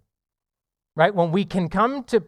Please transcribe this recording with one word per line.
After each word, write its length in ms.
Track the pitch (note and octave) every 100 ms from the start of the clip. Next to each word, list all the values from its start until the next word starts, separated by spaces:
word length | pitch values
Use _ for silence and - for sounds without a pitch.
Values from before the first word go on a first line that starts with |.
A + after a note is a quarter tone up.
| _ _ _ _ _ _ _ _ _ -
Right? 180 | F3
When 180 | G3 E3+
we 120 | F#3
can 260 | - F#3 E3
come 340 | F#3+ A#3 C#4
to 160 | - A3+